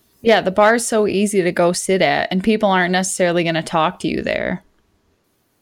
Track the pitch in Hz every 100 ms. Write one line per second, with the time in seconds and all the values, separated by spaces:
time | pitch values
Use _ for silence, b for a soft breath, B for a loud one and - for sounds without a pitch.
0 | _ _ 226 202 190 185 214 233 233 220
1 | 208 190 208 202 175 180 175 180 - 190
2 | 151 143 - 190 214 214 208 185 175 185
3 | 185 - 180 175 165 160 - 170 160 185
4 | - - - - 62 180 - _ _ _
5 | _ _ _ _ _ _